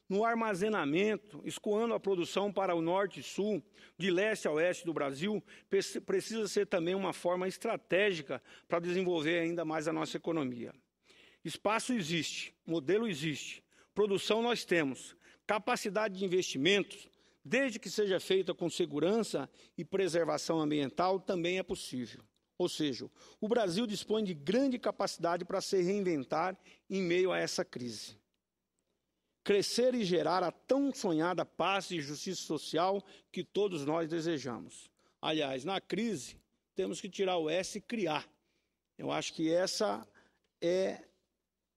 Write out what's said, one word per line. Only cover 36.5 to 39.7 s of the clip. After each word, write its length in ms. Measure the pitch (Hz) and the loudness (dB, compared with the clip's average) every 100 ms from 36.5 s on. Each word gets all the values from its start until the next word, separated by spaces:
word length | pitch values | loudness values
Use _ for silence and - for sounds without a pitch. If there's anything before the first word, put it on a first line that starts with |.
| _ _ | _ _
temos 260 | - 190 175 | -6 -4 -4
que 100 | 202 | -8
tirar 260 | 190 190 180 | -2 0 0
o 140 | 156 | 0
S 260 | 175 185 208 | 0 -2 -8
e 40 | |
criar. 460 | - 226 165 147 - _ _ _ _ _ _ - | -6 -2 0 -2 -4 _ _ _ _ _ _ -8
Eu 140 | 139 | -4
acho 240 | 151 - | -2 -4
que 180 | - 160 | -2 0
essa 540 | 170 185 | 2 0